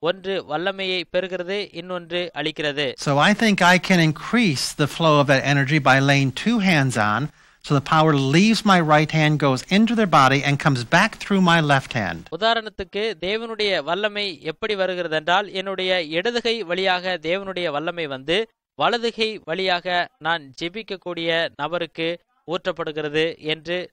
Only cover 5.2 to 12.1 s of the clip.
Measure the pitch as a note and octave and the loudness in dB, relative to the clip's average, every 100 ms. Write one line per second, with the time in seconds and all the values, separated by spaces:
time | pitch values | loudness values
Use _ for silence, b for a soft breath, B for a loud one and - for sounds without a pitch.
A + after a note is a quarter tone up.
5.2 | C#3 C3+ B2+ C#3+ C3 D#3 C3+ C3+ C#3 C#3 | 4 2 2 0 2 2 4 4 4 2
6.2 | C3+ - G#3+ A#3+ F#3+ D#3+ C3+ A2+ G#2 G#2+ | 2 0 0 0 2 2 2 0 0 0
7.2 | D3+ b b b - D3 - D#3+ D#3 C#3+ | -2 b b b -2 -2 2 4 4 4
8.2 | C3+ D#3 G#3+ G#3+ G#3 F#3 D3+ D3+ D3+ D#3+ | 4 4 4 4 4 4 6 4 4 2
9.2 | D3+ D3 C#3+ B2+ - G3 A3 A3+ G#3 D3+ | 2 2 2 0 0 2 4 2 4 6
10.2 | C3 C#3 C#3 C#3 D#3 C3 A#2 E3+ A3 - | 6 4 2 0 0 0 2 2 2 -2
11.2 | - G3 F#3 E3+ D3+ C#3 - A#2+ F#2 | -2 2 4 4 4 2 0 -6 -6